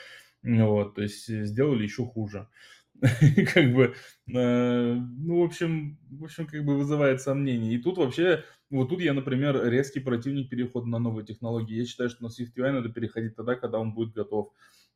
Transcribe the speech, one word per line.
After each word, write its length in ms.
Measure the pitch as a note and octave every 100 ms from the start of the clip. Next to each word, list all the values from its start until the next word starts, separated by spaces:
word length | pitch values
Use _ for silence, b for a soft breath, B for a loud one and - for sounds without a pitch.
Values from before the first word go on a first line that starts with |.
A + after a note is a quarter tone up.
| b b b b
Ну 260 | A#2+ A2+ A2
вот, 240 | G#2 G2+ -
то 60 |
есть, 280 | G#2 - -
э, 160 | A2 G#2
сделали 380 | G#2+ D3 B2
еще 220 | G#2 - A#2
хуже. 420 | A2+ G#2 G2+ G2+ b b b b -
<laughs> 580 | B2+ - D#3 - F3
Как 200 | F#3 C#3
бы, 200 | B2 B2 B B B -
э, 600 | B2 B2 B2 B2 A#2+ A#2+
ну, 480 | A#2+ B2 B2 D#3+ E3+
в 20 |
общем, 540 | E3+ E3+ E3+ D#3+ D3+ D3+ -
в 120 | C#3
общем, 240 | D#3 D#3+ D#3+
как 160 | D3+
бы 140 | D3 C#3
вызывает 440 | C#3+ D3+ C#3+ C3
сомнения. 520 | C#3 C#3 C#3 A#2+ A2+
И 40 | A#2+
тут 180 | C#3+ F#3
вообще, 460 | C#3 A#2+ F3+ D#3 B B -
вот 180 | C#3 C3
тут 120 | F3
я, 120 | E3+
например, 560 | C#3 C3 B2+ C#3+ C3 A#2
резкий 300 | A#2+ C#3 C#3+
противник 500 | C3 C3 B2+ C#3 C3
перехода 380 | B2 B2 B2 A#2
на 120 | A#2
новые 260 | A#2 A2 G#2+
технологии. 500 | G#2+ A#2 A#2 A2+ A2
Я 60 | A#2+
считаю, 240 | - B2
что 140 | A#2+
на 40 | A#2
Swift 240 | A#2 A#2 B2+
U 80 | C3
I 60 |
надо 180 | C#3 A#2
переходить 460 | A#2 A2 A#2 A2+ A2+
тогда, 200 | A#2 B2
когда 240 | A#2 A2
он 140 | A2
будет 200 | G#2+ A2+
готов. 380 | A2 G#2 G#2+ G#2 _ _ _ _